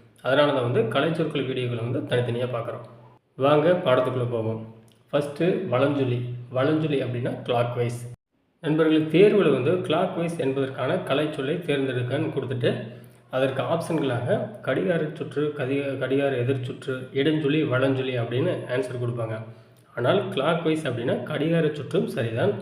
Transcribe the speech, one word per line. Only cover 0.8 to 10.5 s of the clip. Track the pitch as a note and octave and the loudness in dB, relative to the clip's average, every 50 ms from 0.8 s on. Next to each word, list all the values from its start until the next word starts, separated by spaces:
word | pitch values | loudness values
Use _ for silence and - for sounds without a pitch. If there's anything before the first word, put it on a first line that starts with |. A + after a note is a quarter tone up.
கலைச்சொற்கள் | A3+ - - C#3+ D3 E3 D#3+ E3 E3 D3+ - D3 B2+ | 0 2 2 2 2 2 0 0 -2 -2 -2 -2 -2
வீடியோக்களை | B2+ C3 B2+ B2 A#2+ A#2+ A2+ A2+ A#2+ | -2 -2 -4 -4 -4 -4 -4 -4 -4
வந்து | - D3+ D3+ - C3+ | -4 -4 -2 0 0
தனித்தனியா | B2 A#2 A#2 A#2 A#2 B2+ A#2+ B2 | 0 0 0 -2 -2 -2 -4 -4
பார்க்குறோம். | A#2 A2+ A#2 A2 A2 - - - - - - - _ _ _ _ | -6 -6 -6 -10 -10 -12 -16 -20 -20 -20 -20 -20 _ _ _ _
வாங்க | - C3 C#3+ D3+ D3+ D3 E3+ | 2 4 4 6 6 6 4
பாடத்துக்குள்ள | F3+ F3+ - C3 B2+ B2+ - B2+ B2 B2+ A#2+ A#2 | 4 4 4 4 4 4 4 2 0 -2 -2 0
போவோம். | A#2+ A2+ A2 A2+ A2 A2 - - - - - - _ _ _ _ | -2 -2 -2 -2 -4 -4 -8 -12 -16 -20 -20 -20 _ _ _ _
ஃபஸ்ட்டு | - C#3+ - - - - E3 F3 - - - - | -2 -2 -2 -2 -2 0 0 2 2 0 0 0
வலஞ்சுழி. | A#2+ B2+ C#3 C#3+ D3 C#3 C3+ B2 A#2+ A#2+ - - - - - - A#2+ | 2 2 2 2 2 2 0 0 0 -2 -4 -6 -8 -10 -12 -6 -2
வலஞ்சுழி | B2+ C3+ D3+ D#3 D#3 D#3+ D3+ D3 C3+ C3 | 0 2 2 2 2 0 0 0 0 -2
அப்படின்னா | A#2 A#2+ A#2+ A#2+ D3+ - - - | -2 -4 -4 -4 -4 -6 -6 -4
கிளாக்வைஸ். | - B2 A#2 A#2+ A#2+ - B2 A#2+ A#2 A#2 - - - - _ _ _ _ _ _ _ _ _ | 0 0 0 0 0 0 -2 -2 -2 -4 -6 -12 -14 -16 _ _ _ _ _ _ _ _ _
நண்பர்களே, | - D#3 D#3 D#3 D#3+ D#3 D#3 D#3 | -2 0 2 4 4 6 4 4
தேர்வுல | D3+ D#3 - E3+ G3+ G#3+ G#3+ G3+ F3 D#3 | 2 4 6 8 8 8 8 6 4 4
வந்து | C#3 C3 B2 D3 | 4 4 2 2
கிளாக்வைஸ் | F3+ F#3 - - D3+ E3+ F#3+ F#3 - F3 E3+ E3 E3 - | 0 0 0 0 0 0 0 -2 -2 -4 -4 -4 -2 -2
என்பதற்கான | C#3+ C3+ | -2 -2